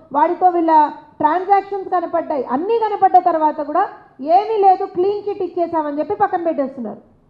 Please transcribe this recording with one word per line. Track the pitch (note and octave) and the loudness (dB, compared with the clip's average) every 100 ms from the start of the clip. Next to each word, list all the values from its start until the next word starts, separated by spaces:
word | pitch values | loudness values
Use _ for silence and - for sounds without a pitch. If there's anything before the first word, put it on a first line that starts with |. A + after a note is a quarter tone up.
| - | -6
వాడితో | C#4+ D#4+ F4 F#4 | 0 0 2 2
వీళ్ళ | F4 D#4+ D#4 D4 - - - | 2 4 4 4 -2 -18 -2
ట్రాన్సాక్షన్స్ | D4+ E4+ F#4+ G4 G4 G4 F#4 | 0 0 2 2 2 -8 -2
కనపడ్డాయి. | F4+ E4+ E4 D#4+ D4 | -4 -2 -4 -4 -4
అన్నీ | - C4 F#4+ A4+ | -4 -4 -2 -2
కనపడ్డ | G#4+ G4+ F#4+ F#4 | -2 0 4 4
తర్వాత | F4+ D#4+ D4+ D4+ | 4 0 0 -2
కూడా | D4 E4 G#4 - - - | -4 -2 -2 -6 -20 -10
ఏమీ | C#4+ F4+ G#4+ A4 | 2 2 2 2
లేదు, | G4 F#4 | 4 4
క్లీన్ | G4 F4 F#4+ G#4 G4+ | 0 -2 -2 -2 -6
చిట్ | G4+ | -6
ఇచ్చేసామని | F4 F4+ E4+ E4 D4+ C#4+ | -6 -4 -2 -2 -4 -4
చెప్పి | D4+ | -4
పక్కన | G#4 G4 F#4 | -2 -2 -2
పెట్టేస్తున్నారు. | E4 C#4+ C4 C4 G#3+ G#3 _ _ | -2 -2 -4 -6 -12 -14 _ _